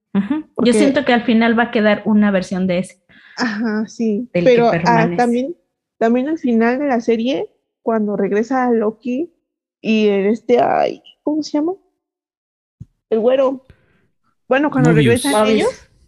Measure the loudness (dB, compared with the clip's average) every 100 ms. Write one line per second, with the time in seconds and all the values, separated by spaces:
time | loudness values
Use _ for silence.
0 | _ -4 -2 -6 -6 -2 0 4 4 2
1 | 0 0 2 2 2 2 0 0 0 0
2 | 0 2 2 0 -2 -4 -2 -2 -4 -12
3 | _ _ -20 -8 -6 -4 -4 -4 -6 -4
4 | -2 -2 -4 0 2 4 2 2 2 2
5 | 2 0 0 0 -4 -8 _ _ _ _
6 | 0 0 -2 -4 0 0 0 0 -2 -2
7 | -2 -2 -2 -4 -6 _ _ _ -4 -2
8 | -2 -2 -2 -2 -2 -2 0 0 -2 -4
9 | -8 -6 -8 _ _ _ _ _ -2 0
10 | 2 2 0 -2 0 2 2 0 -2 -4
11 | -16 _ -6 -6 -4 -4 -4 -6 _ _
12 | _ _ _ _ _ _ _ _ -20 _
13 | _ 0 0 2 0 -2 _ _ _ _
14 | _ _ _ _ _ -2 0 2 2 4
15 | 4 2 0 0 2 2 0 -4 -18 _